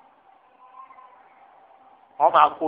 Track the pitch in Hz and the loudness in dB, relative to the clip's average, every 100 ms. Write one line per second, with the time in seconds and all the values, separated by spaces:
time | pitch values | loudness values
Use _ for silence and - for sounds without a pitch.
0 | _ _ _ _ _ _ - - - - | _ _ _ _ _ _ -20 -20 -20 -20
1 | - - - _ - _ _ _ _ _ | -20 -20 -20 _ -20 _ _ _ _ _
2 | _ - 156 170 151 151 | _ -4 0 2 2 0